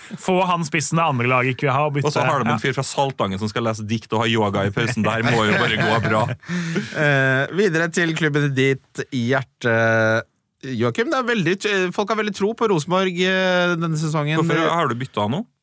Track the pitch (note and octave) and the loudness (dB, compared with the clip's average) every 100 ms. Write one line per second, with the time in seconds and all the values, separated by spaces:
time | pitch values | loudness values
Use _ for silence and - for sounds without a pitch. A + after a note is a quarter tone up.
0 | - G#3 - F#3 F3+ E3+ D#3+ E3 C#3+ D#3+ | -12 -8 0 0 2 0 0 -2 0 0
1 | E3 C3 A#2+ B2+ C3 A#2+ C#3+ C3 D3+ C#3+ | 0 0 2 2 0 0 0 0 0 0
2 | C#3+ D3 B2+ A#2+ A#2 D3 C#3 C3+ C3+ - | -2 0 0 0 0 0 -2 -2 -4 -2
3 | C#3 - G2+ F#2+ G#2+ B2 A#2 A2 G#2+ A2+ | -2 0 -2 -2 -4 -2 -2 -2 -4 -4
4 | - A2 A#2 A2+ G#2 G2+ G2 G2 A2+ A2+ | -2 0 2 2 2 2 0 0 -2 0
5 | G#2 A2+ A#2+ A#2 G#2+ G2 A#2 A2+ A2+ A2+ | 0 0 0 2 2 2 0 0 0 0
6 | A2 A2 G#2+ A#2+ - F3 E3 F3 G#3 - | 2 0 0 -4 -6 -6 -4 -4 -6 -2
7 | D3 C#3 C3+ C3 C#3 E3+ G#3 D#3+ E3+ F3+ | 2 2 2 0 -2 0 0 2 0 0
8 | E3+ D#3+ D#3 D3 C#3+ C3 C3+ C3 _ - | 0 0 0 2 0 2 2 0 _ -12
9 | - C3 A#2 C3 - - B2 A2+ A2+ A2+ | -6 -4 0 0 -2 -4 2 4 4 4
10 | A2 A2+ - _ _ _ C3+ A#2+ A#2+ A#2+ | 4 2 -2 _ _ _ -8 -2 -2 0
11 | B3 C4+ A#3+ A3+ D#3+ F#3+ G#3 G3 F3+ F#3+ | 0 0 0 0 0 0 0 0 -2 -2
12 | G#3 A3 G#3+ G3 G3+ A3+ A3+ E3+ C#3+ F#3 | -2 -2 -2 -2 -2 0 0 0 2 0
13 | F#3+ F3 F#3 F#3 F#3 F3+ F3 E3+ E3 D3+ | 0 0 0 2 2 2 2 0 -2 -2
14 | D#3+ D#3 D3 D#3+ E3 D#3 D#3+ E3 D3 A#2 | -2 -2 0 0 0 0 0 0 0 -2
15 | C3 G#2+ G#2 D#3+ A#3+ _ | -6 -4 -2 -4 -6 _